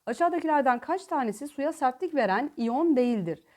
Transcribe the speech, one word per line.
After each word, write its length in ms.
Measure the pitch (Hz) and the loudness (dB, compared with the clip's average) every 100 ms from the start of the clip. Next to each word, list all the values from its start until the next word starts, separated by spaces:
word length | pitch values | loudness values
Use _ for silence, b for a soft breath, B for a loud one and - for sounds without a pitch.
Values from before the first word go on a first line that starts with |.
| - | -8
Aşağıdakilerden 760 | 233 339 339 311 302 269 247 | 0 0 0 0 2 2 0
kaç 260 | - 359 - | -2 -6 -4
tanesi 420 | 311 240 208 285 | -4 -2 -4 -8
suya 260 | - 285 | -6 -4
sertlik 420 | 320 262 254 359 302 | -2 -2 -2 -4 0
veren 360 | 214 196 294 - | 2 0 -2 -4
iyon 380 | 233 247 339 262 | -2 0 2 4
değildir? 480 | 247 226 165 160 _ | 4 2 -2 -6 _